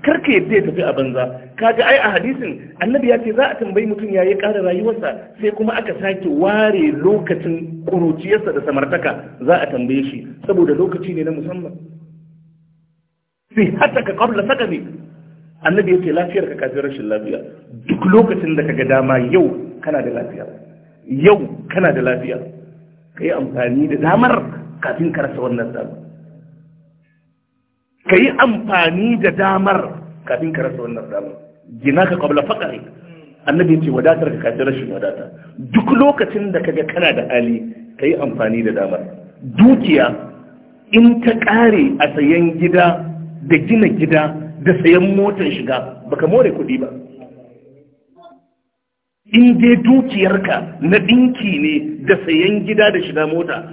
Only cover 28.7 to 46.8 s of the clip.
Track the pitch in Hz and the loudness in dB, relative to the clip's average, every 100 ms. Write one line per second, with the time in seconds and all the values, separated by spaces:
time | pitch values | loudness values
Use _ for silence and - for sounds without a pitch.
28.7 | 190 165 175 226 226 180 165 190 190 196 | 0 0 0 0 2 0 0 0 2 0
29.7 | 190 - - - - - 127 160 156 131 | 0 -4 -12 -18 -20 -6 -4 -4 -4 -6
30.7 | 123 117 113 110 101 101 - - _ - | -6 -10 -10 -8 -8 -8 -16 -20 _ -20
31.7 | 117 131 147 185 175 147 147 139 - 160 | -4 0 2 2 0 0 0 0 -4 -6
32.7 | - - - - - - _ - 156 170 | -10 -16 -20 -20 -20 -20 _ -2 0 2
33.7 | 156 151 127 151 160 151 127 120 117 131 | 2 2 2 2 2 0 -2 -6 -2 -4
34.7 | 135 113 95 98 - - - - - 131 | -4 -8 -6 -6 -8 -14 -18 -20 -16 0
35.7 | 220 - 247 277 285 - 214 202 175 - | 0 2 2 2 2 -2 -4 -4 -2 -2
36.7 | 156 151 175 165 - - 123 117 117 - | -4 -4 0 0 0 -2 -2 0 -4 -6
37.7 | - - - 139 160 139 117 110 117 110 | -14 -20 -4 0 0 -2 -2 -2 0 -2
38.7 | 98 95 90 - - - - 131 110 226 | -2 -2 -4 -8 -16 -20 -16 -8 6 6
39.7 | 220 185 143 120 104 - - - - - | 6 4 4 2 -2 -12 -18 -20 -20 -20
40.7 | _ _ 220 233 233 240 220 226 220 233 | _ _ 8 8 6 2 0 2 4 4
41.7 | 208 135 139 147 156 143 165 170 160 175 | 4 2 2 0 2 2 4 2 2 2
42.7 | 175 175 - - - - - - 160 - | 4 4 2 -6 -10 -14 -12 0 0 4
43.7 | 226 196 - 156 156 151 - - - 151 | 4 4 2 2 2 2 -4 -12 -2 0
44.7 | 180 175 180 190 196 202 196 156 131 120 | 4 4 4 2 2 0 0 -4 -4 -4
45.7 | 127 127 - - 143 156 226 220 160 143 | -4 -6 -14 -8 -2 2 4 2 0 -4
46.7 | 127 | -4